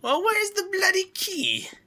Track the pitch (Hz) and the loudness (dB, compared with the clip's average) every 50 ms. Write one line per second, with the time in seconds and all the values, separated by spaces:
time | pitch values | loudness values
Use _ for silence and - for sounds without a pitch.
0 | _ 233 262 311 359 440 440 427 427 403 415 415 381 359 403 381 381 359 370 381 | _ 0 0 2 2 2 2 2 2 0 -2 -4 -6 -2 -2 2 2 4 4 2
1 | 381 370 _ - - - 392 330 262 240 - 110 - - - - _ | 2 -2 _ -6 -6 -6 -4 -4 -2 -2 -2 -2 -4 -8 -14 -18 _